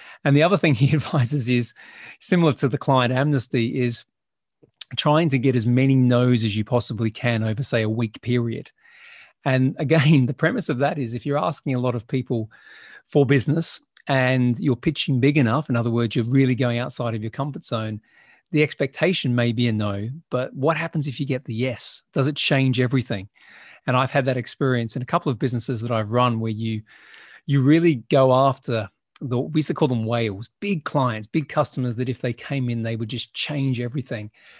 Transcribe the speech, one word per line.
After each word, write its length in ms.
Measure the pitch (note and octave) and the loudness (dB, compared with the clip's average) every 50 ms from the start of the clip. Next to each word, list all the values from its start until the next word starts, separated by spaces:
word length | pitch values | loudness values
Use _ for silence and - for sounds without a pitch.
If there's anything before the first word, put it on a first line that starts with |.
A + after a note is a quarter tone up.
| - - - - - | -20 -20 -12 -4 2
And 100 | C#3+ C#3+ | 4 4
the 60 | C#3+ | 6
other 160 | D#3 F3 G3+ | 6 4 2
thing 160 | D#3+ - D#3+ C#3 | 2 2 2 2
he 180 | G#2 C#3 C3+ D#3+ | 4 4 2 2
<laughs> 0 | |
advises 560 | D3+ - - - D3+ A#2+ A2+ C#3+ D3 A2 A#2+ | 0 -2 0 0 0 0 0 -2 -2 0 0
is, 240 | B2+ A#2+ A#2 - - - - - - - - - - - | 0 0 0 -2 -8 -14 -20 -20 -20 -20 -20 -20 -18 -10
similar 340 | - - F#3 F3 E3+ D#3 B2 | -2 0 2 4 4 4 2
to 140 | - - | 2 0
the 120 | B2+ B2 C3+ | -2 -2 -2
client 340 | - - C3+ C3 B2 A#2+ B2+ | 0 2 2 2 2 2 2
amnesty, 640 | B2+ C#3 D3+ D3 C3 A#2 - - B2 A2+ A#2+ - C#3 | 0 2 2 2 0 -2 -2 -2 -2 -2 0 -2 -2
is 240 | B2 A#2+ A#2 - - _ _ _ _ _ _ _ _ _ _ _ _ _ _ - - - - | -2 -2 -2 -6 -12 _ _ _ _ _ _ _ _ _ _ _ _ _ _ -20 -16 -12 -6
trying 340 | - - D3+ D3 D#3 F3 D#3 | -2 2 2 4 4 4 2
to 80 | C3 | 2
get 180 | B2+ A2+ C3 B2+ | 2 2 2 2
as 120 | B2+ A2 | 2 2
many 280 | B2 B2 B2+ C3 C3+ C3+ | 2 2 4 4 4 4
no's 480 | C3 B2+ B2 B2 B2 B2 B2 B2 A2+ A2+ | 4 4 4 4 4 4 4 2 2 2
as 140 | A2 G2+ | 0 -2
you 60 | A2 G#2+ | -2 -2
possibly 480 | - B2+ A#2+ - - A2+ G2+ A#2 A2 | 0 0 -2 0 -2 -4 -4 -4 -4
can 320 | G#2+ - - A#2+ A#2 A2 A2 | -4 -2 -2 -2 -2 0 -2
over, 180 | A2 A2 G#2+ | -2 -2 -2
say, 220 | A2 - - A#2 A2 | -4 -2 0 0 0
a 60 | G#2+ | 0
week 300 | A2 A#2 A#2+ A2 - - | -2 -2 -4 -6 -6 -8
period. 500 | - A#2+ B2 B2 A#2+ A#2 A2+ - - - _ _ _ _ - - - - - - - - _ _ - | -4 -2 -2 0 -2 -2 -6 -8 -12 -16 _ _ _ _ -20 -20 -20 -20 -20 -20 -20 -20 _ _ -2
And 300 | C#3 C3 C3 C3 C3+ - | 0 2 2 2 0 0
again, 480 | - E3 B2 D#3+ E3 C3 D3+ E3 C#3 B2+ | -2 0 2 2 4 4 6 6 6 4
<laughs> 20 | |
the 60 | A2+ - | 2 0
premise 340 | - D3+ E3+ A#3+ B3 E3+ | -2 -2 -2 -2 -2 -2
of 120 | - C#3+ A#2+ | -2 -2 0
that 180 | C#3+ C#3+ E3+ | 0 -2 -2
is 160 | D3 C3 A2+ A#2 | -2 -6 -6 -6
if 140 | A#2 - | -6 -6
you're 100 | C#3+ C#3+ | -4 -2
asking 380 | D3 - E3+ D#3 - - D3+ C3 | -2 -2 -2 -4 -4 -4 -4 -2
a 40 | B2 | -2
lot 140 | B2 B2+ A#2 | 0 -2 -2
of 140 | A#2 - | -4 -6
people 420 | - - C3 - - B2+ A2+ A2 G#2+ _ - - - - - - - - - _ | -4 -4 -4 -2 -2 -4 -4 -4 -6 _ -20 -20 -20 -20 -20 -20 -20 -20 -20 _
for 160 | - - D3 C#3+ | 0 2 4 4
business 560 | A2+ C#3+ C3+ - D3 C#3 D#3 E3 - - - _ _ _ - - | 6 4 2 4 2 0 0 0 0 -2 -4 _ _ _ -14 -4
and 520 | - C#3 C3 B2+ B2+ C3 B2+ B2 B2 A#2+ A#2+ | -2 0 2 2 2 2 2 2 2 0 0
you're 160 | - D3 B2 | 0 0 0
pitching 440 | - - E3 D3 - - - C3+ B2 | 0 0 -4 -2 -2 -2 -2 0 2
big 180 | B2 C#3+ D3 | 2 4 4
enough, 320 | D#3 C3 A2 A2+ D3 - - | 4 2 2 2 0 -2 -2
in 60 | B2+ | -2
other 160 | A#2 A2+ A#2+ | 0 0 0
words, 240 | A#2 A#2+ A#2 G#2+ - | 0 0 0 0 0
you're 100 | B2 A2+ | -2 -2
really 300 | A#2 C3 C3+ C3+ B2+ B2+ | 2 2 4 4 4 2
going 240 | A2+ B2+ B2 A#2 A#2+ | 0 0 -2 -2 -2
outside 340 | B2 D3 - - B2 A#2 A2 | -4 -6 -6 -6 -6 -4 -4
of 80 | G#2+ | -6
your 80 | G#2+ A2 | -8 -8
comfort 340 | - - C#3 D3+ C3+ D#3+ - | -6 -6 -6 -6 -6 -10 -8
zone, 380 | - - A2+ A2 A2 G#2+ G#2 _ _ _ _ _ _ _ _ _ - - | -6 -6 -4 -4 -6 -8 -10 _ _ _ _ _ _ _ _ _ -2 0
the 80 | D3 | 2
expectation 720 | D3+ D3 - - C#3+ C3+ - - - F3+ F#3 - - B2+ A#2+ | 2 2 0 -4 -6 -6 -2 0 0 0 0 0 -2 0 0
may 180 | B2 A#2+ A#2+ | 2 2 0
be 160 | A2+ A2+ A#2+ | 0 0 0
a 60 | A#2+ A2 | 0 0
no, 360 | G#2+ G#2+ G#2 G2+ G2+ G#2 A#2 C3+ E3+ - - | 0 -2 -2 -4 -4 -6 -8 -10 -12 -12 -6
but 240 | - B2 B2+ C3 - | -4 -4 -4 -6 -6
what 240 | C#3 C3 D#3 D#3+ | -2 0 0 0
happens 300 | D3+ E3 E3 - D#3+ C#3+ | 0 -2 -4 -4 -4 -4
if 120 | D3 B2 - | -4 -6 -6
you 60 | D3 | -4
get 180 | C3 C3 B2+ - | -4 -4 -6 -6
the 120 | - A2+ | -6 -6
yes? 480 | A2 B2 C3 A#2 - - - - - _ _ - | -4 -4 -4 -4 -6 -8 -10 -10 -10 _ _ -2
Does 140 | C#3 C3 | 0 0
it 80 | D3 D3 | 0 0
change 440 | - - - D3+ C3+ C3+ C3 A#2+ B2 | -2 -2 0 2 2 2 2 2 2
everything? 480 | B2+ B2 C3+ C3 A2+ - A2+ G2 F#2 - _ _ _ - - - - - - - - | 0 0 0 -2 -2 -2 -6 -8 -8 -12 _ _ _ -20 -20 -20 -20 -20 -20 -10 -4
And 100 | - B2+ | 0 0
I've 140 | B2+ C3+ B2 | 0 0 2
had 140 | - C#3+ B2+ | 0 0 0
that 120 | C3 B2+ | 0 -2
experience 580 | B2+ A#2+ - - - C#3+ C3 B2+ A#2+ A#2 A2+ - | -2 -4 -6 -4 -2 0 0 0 0 -2 -4 -6
in 60 | A#2+ | -6
a 60 | B2 | -6
couple 240 | - - F3 - D#3 | -2 -2 -2 0 -2
of 80 | B2 G#2+ | -2 -2
businesses 420 | - B2+ B2 A#2 - - B2+ A2 | -2 -2 -2 -2 -2 -4 -4 -4
that 80 | A2+ A#2+ | -4 -4
I've 220 | A#2+ A2 G#2+ G2+ | -2 -2 -2 0
run 280 | A2+ B2 B2 B2 A#2 A2+ | 0 2 2 2 0 -2
where 120 | A2+ A2+ | -4 -4
you, 320 | G#2+ G#2+ A#2 A2+ A2 G#2+ G#2+ _ - - - - - - - - - - - | -4 -4 -4 -4 -4 -6 -8 _ -20 -20 -20 -20 -20 -20 -20 -20 -20 -14 -4
you 140 | - C#3 C#3 B2+ | 0 0 2 4
really 320 | C#3 D#3 E3 E3+ F3 D3+ A#2 - - | 6 4 6 6 4 2 0 -2 2
go 200 | D#3 C#3 C3+ C3 | 4 4 6 6
after 560 | B2+ B2+ C3+ C#3 C3+ - - - A#2+ A2+ G2+ - _ _ _ _ _ - | 6 6 4 2 2 -2 -4 -4 -4 -4 -4 -6 _ _ _ _ _ -12
the, 180 | - B2 B2 A#2+ | -8 -4 -4 -4
we 180 | C#3+ D#3+ D3+ | -4 -2 -2
used 120 | D#3 D3 - | -2 -2 0
to 40 | D#3+ | 0
call 140 | - E3 | 0 0
them 180 | C3 B2+ A#2 A2 | 0 0 -2 -2
whales, 460 | G#2+ A#2+ A#2 A#2 A2 F#2+ F#2+ A2+ - _ - | -2 -2 -2 -2 -2 -4 -8 -12 -16 _ -10
big 240 | - G3+ G3 D#3+ - | -4 -4 -4 -4 -4
clients, 420 | - - D3 C3 B2 A2 G#2+ G#2+ | -2 -2 0 0 0 -2 -4 -6
big 240 | - - D#3+ C#3+ - | -4 -4 -4 -4 -2
customers 460 | - D#3 C#3+ - - C#3+ B2+ B2 A2+ | -2 -2 -2 -2 -2 -4 -4 -4 -4
that 140 | A2+ B2+ B2+ | -4 -4 -6
if 120 | A#2+ - | -6 -4
they 100 | - B2 | -4 -6
came 380 | A#2 - - - C#3+ C#3 B2+ A#2+ | -6 -6 -8 -6 -4 -2 -2 -2
in, 140 | A#2+ A#2 A2+ | -2 -4 -4
they 120 | A2+ A#2 | -4 -4
would 140 | A2 A2+ G#2+ | -6 -6 -6
just 240 | B2+ A2+ - - - | -6 -8 -10 -10 -8
change 460 | - - - D3+ C#3+ C#3 C3+ B2+ A2+ | -8 -8 -6 -4 -2 0 0 -2 -2
everything. 500 | B2 A#2+ A#2+ D3+ B2 - B2 G#2+ G#2 G#2 _ _ - - - | -4 -6 -6 -6 -6 -6 -8 -10 -10 -12 _ _ -20 -20 -20